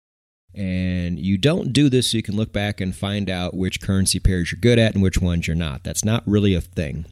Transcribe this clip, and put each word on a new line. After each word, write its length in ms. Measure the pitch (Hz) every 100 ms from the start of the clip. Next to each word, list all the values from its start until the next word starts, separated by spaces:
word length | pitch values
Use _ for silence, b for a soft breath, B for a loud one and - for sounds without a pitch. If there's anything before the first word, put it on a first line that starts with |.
| _ _ _ _ _
And 640 | 95 95 92 90 90 87 80
you 200 | 95 98
don't 340 | 143 180 139
do 160 | 135 147
this 220 | 127 -
so 60 | 113
you 60 |
can 140 | 101 104
look 160 | 110
back 280 | 101 104 101
and 140 | 95
find 340 | - 98 101 95
out 280 | 92 87 87
which 240 | 92 -
currency 400 | - 95 92 92
pairs 320 | - 92 85
you're 80 | -
good 180 | 120 117
at 160 | 110
and 80 | 98
which 180 | 95 -
ones 280 | 87 85 82
you're 80 | 82
not. 260 | 78 65
That's 220 | 85 -
not 180 | 107 113 98
really 280 | 104 101
a 60 | 87
thing. 460 | - - 73 80 82